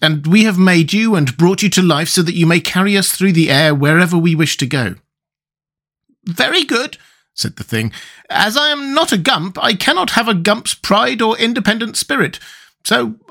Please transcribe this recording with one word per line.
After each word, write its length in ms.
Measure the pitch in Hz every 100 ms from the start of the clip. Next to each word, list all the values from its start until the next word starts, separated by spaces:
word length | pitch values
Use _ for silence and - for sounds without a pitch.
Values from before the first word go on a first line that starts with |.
and 240 | 156 151 151
we 180 | 208
have 140 | 220 185
made 340 | 190 175 156
you 240 | 202 226 185
and 200 | 131 139
brought 240 | 175 190
you 80 | 202
to 120 | -
life 280 | 180 151 160
so 120 | -
that 140 | 170 175
you 100 | 165
may 140 | 170
carry 380 | - 180 202 196
us 120 | 185
through 220 | - 190
the 180 | 165 160
air 240 | 139 156
wherever 420 | 143 143 165 175 175
we 160 | 170
wish 240 | 160 147 -
to 80 | 131
go." 300 | 139 107 92 _ _ _ _ _ _ _ _ _ _ _ _
"Very 400 | 190 170 - 359
good," 340 | 277 240 294 - _ _ _
said 220 | - - -
the 80 |
thing. 280 | - 113 110 - - - -
"As 300 | - 208 262
I 100 | 302
am 240 | 285 277
not 180 | 285 339
a 80 | 202
Gump, 400 | 160 208 196 -
I 120 | -
cannot 380 | 190 - 359 -
have 180 | - 226
a 60 |
Gump's 400 | 180 165 339 -
pride 460 | - - 208 247 247
or 160 | 220 226
independent 580 | 233 240 196 220 226 -
spirit, 420 | - 277 151 - - - _ _
so 320 | - 240 226 220 -